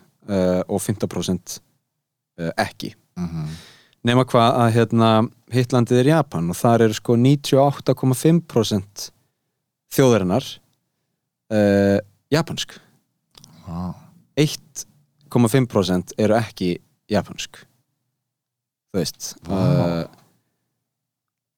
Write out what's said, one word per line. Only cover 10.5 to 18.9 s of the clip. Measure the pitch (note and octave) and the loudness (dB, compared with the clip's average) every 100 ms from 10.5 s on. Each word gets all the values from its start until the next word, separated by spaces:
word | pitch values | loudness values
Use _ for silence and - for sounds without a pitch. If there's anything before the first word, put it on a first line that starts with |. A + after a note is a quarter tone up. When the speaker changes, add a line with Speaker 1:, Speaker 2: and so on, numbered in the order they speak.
| - _ _ _ _ _ _ _ _ - | -14 _ _ _ _ _ _ _ _ -4
Speaker 1:
eh, | G#2+ G2+ G2 G2+ G2+ - _ _ | 0 2 4 2 0 -2 _ _
japansk. | D3 E3 - - - _ _ _ _ _ - - - - | -2 -2 -8 -12 -16 _ _ _ _ _ -20 -20 -20 -14
Speaker 2:
Vá. | E2+ F2+ F2+ - _ _ - | -10 -10 -12 -20 _ _ -2
Speaker 1:
Eitt | D3+ - - - - _ _ _ _ | -2 -4 -16 -18 -18 _ _ _ _
komma | A#2+ A#2+ | 0 2
fimm | C3+ A#2+ | 2 2
prósent | G#2+ F2+ F2+ - - | 0 0 -2 -4 -2
eru | G#2 | 0
ekki | A2+ G#2+ - F2+ E2+ _ _ - | 0 -2 -6 -4 -6 _ _ -6
japansk. | G2+ - - - - - _ _ _ _ _ _ _ _ _ _ _ _ | -4 -4 -10 -16 -18 -20 _ _ _ _ _ _ _ _ _ _ _ _